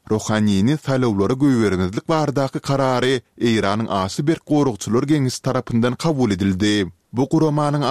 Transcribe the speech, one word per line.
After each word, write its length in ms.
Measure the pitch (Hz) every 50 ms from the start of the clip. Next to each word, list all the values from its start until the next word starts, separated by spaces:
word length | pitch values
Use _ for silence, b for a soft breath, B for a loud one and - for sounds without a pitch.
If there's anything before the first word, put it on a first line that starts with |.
| - -
Rohanyny 640 | 107 107 - - 110 107 107 104 98 95 101 123 151
taýlawlara 580 | 151 - 139 135 127 127 120 104 98 98 101 131
göýbermezlik 760 | 131 147 143 131 117 110 101 95 90 92 90 104 - - -
baradaky 500 | 165 156 151 143 127 139 135 131 - -
karary 600 | - - 139 135 135 131 127 123 123 131 135 120 - _ _ -
Eýranyň 460 | 117 120 110 107 98 98 101 110 110 -
aşy 380 | 98 98 95 95 - - 147
bir 100 | 156 165 - _
gorukçylar 560 | - 147 147 143 135 107 - - 107 107 120 143
geňeşi 380 | 139 156 151 135 127 - -
tarapyndan 540 | - 131 127 127 - - 120 113 117 123 123
kabul 360 | - - 165 156 131 123 107
edildi. 600 | 98 87 98 98 95 90 104 104 104 104 95 85 - _ _ _ -
Bu 140 | 120 139 -
guramanyň 520 | - 160 156 156 147 147 147 147 147 147 139 123